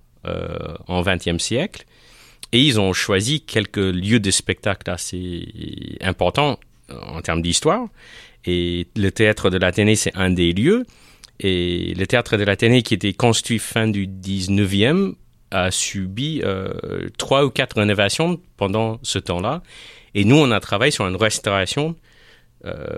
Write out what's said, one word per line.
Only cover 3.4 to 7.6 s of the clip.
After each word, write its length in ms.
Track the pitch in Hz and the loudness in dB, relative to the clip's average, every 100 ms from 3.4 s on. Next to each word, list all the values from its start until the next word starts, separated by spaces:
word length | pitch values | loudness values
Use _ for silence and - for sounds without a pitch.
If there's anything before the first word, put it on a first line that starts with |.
quelques 360 | - 110 101 - | -2 -4 -2 -2
lieux 420 | 95 90 98 117 | -2 0 2 2
de 100 | 98 | 2
spectacle 640 | - - 92 - 95 - | -2 -2 -4 -2 -4 -6
assez 1040 | 87 - 90 90 87 85 82 80 - - - | -8 -8 -8 -8 -8 -10 -12 -12 -12 -12 -6
importants, 580 | 95 90 90 87 147 120 - _ - | -2 2 2 2 0 0 -8 _ -20
euh, 80 | - | -16
en 220 | 50 82 | -12 -10
termes 200 | - 82 | -2 0
d'histoire. 460 | 82 - | 0 0